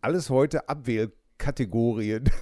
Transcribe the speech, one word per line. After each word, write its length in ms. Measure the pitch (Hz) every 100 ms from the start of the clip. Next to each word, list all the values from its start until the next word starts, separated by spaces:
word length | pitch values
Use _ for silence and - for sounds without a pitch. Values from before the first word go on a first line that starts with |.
Alles 280 | 165 180 156
heute 380 | 131 147 156 -
Abwählkategorien, 1600 | 143 127 113 110 _ _ _ 139 - 113 110 117 113 107 110 139 -